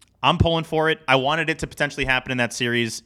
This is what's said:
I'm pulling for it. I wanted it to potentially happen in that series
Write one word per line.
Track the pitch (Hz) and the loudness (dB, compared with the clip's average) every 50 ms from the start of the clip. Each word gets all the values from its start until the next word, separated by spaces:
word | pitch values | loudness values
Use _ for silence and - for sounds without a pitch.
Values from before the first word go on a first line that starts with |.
| _ _ _ _ | _ _ _ _
I'm | - 135 165 175 | 0 2 2 4
pulling | - 170 165 165 156 | 2 2 2 0 -2
for | - 165 156 156 160 | -2 0 0 0 0
it. | 160 151 - | 0 -2 0
I | - 131 | 2 2
wanted | 135 127 139 151 165 160 151 | 2 2 2 0 0 -2 -2
it | 160 156 | -4 -4
to | - | -8
potentially | - - - 147 143 139 - 135 | -8 -4 -4 -4 -2 -2 -2 -2
happen | 131 131 127 - 131 | 0 0 0 -2 -2
in | 131 123 | -2 -2
that | 120 113 | -2 -2
series | - - 127 120 120 120 117 113 113 - - | -2 -2 -2 0 0 0 0 -2 -4 -6 -6